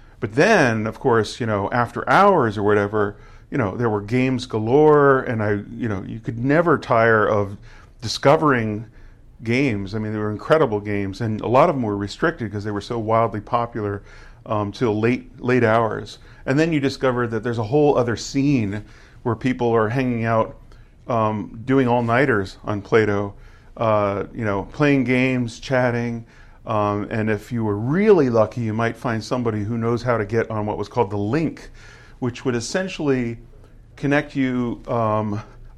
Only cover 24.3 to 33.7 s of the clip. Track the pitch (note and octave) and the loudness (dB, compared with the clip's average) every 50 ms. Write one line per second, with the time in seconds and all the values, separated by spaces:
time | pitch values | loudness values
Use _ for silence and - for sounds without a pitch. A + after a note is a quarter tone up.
24.3 | - - A#2 G#2+ G2 G2 F2 F2+ - - D3+ C#3+ C#3+ C3+ B2+ A#2+ B2+ B2+ C3 C3 | -8 -6 -4 -2 -2 -4 -4 -6 -2 0 2 2 4 2 2 2 2 2 2 0
25.3 | C3 B2 B2 A2+ - - - - C3+ B2+ B2+ B2 A#2 A#2+ A#2+ A#2+ A#2 A#2 A2+ - | 0 -2 -4 -4 -8 -10 -6 -2 0 0 2 0 0 -2 -4 -4 -6 -8 -10 -14
26.3 | - - - - - - - - A2 G#2+ G#2 G#2 G#2 G#2 G#2 - - A2 G#2+ A2 | -20 -20 -20 -20 -20 -14 -8 -4 -2 0 0 0 0 -2 -4 -4 -4 -2 -2 -2
27.3 | G#2+ G#2 - - A#2+ A#2 A2 G#2+ G2+ G#2 A2+ B2+ D3+ F#3 G#3 A3 G3+ E3+ C#3 B2 | -2 -4 -4 -6 -4 -2 -2 -2 -2 -2 -2 -2 0 2 4 6 6 6 4 4
28.3 | A#2 A2+ G#2+ G#2 - B2 A#2 A2 G#2+ A2+ A#2 A2+ A2 - - B2+ A2+ A2 G#2+ - | 4 2 2 2 0 -4 -4 -4 -2 -2 -2 -2 -4 -4 -4 -4 -4 -4 -4 -4
29.3 | C#3 B2+ A#2+ A#2 G#2+ G#2+ G2+ G#2 A#2+ A2+ A2+ A#2 A#2+ A2+ A#2 B2+ A#2+ A2 A2 G2+ | -4 -2 -2 -2 -2 -2 -4 -4 -4 -2 -2 -2 -2 -2 0 0 0 0 -2 -2
30.3 | A#2 A2+ A2 - A2+ G#2+ G#2 G#2+ G#2 - G#2 - - B2+ A#2 G2 G#2 G2+ G2+ G#2 | 0 -2 -2 -2 -4 -4 -4 -4 -4 -6 -6 -4 0 -2 0 0 -2 -4 -2 -2
31.3 | B2 D#3+ E3 B2+ - - - - - - - - - - - - - - B2+ A#2+ | -2 -2 -2 -4 -6 -8 -16 -20 -20 -20 -20 -20 -20 -20 -20 -20 -12 -8 -6 -6
32.3 | A#2+ - - C3+ A#2+ A#2+ A#2 - - F#3 F#3+ F#3+ F#3 - D#3 C#3+ C3 B2+ B2 A#2 | -6 -6 -4 -4 -4 -4 -4 -4 -4 -4 -4 -6 -6 -4 -2 0 0 0 -2 -4
33.3 | A#2 A#2 - - - - - - | -6 -10 -14 -20 -20 -20 -20 -20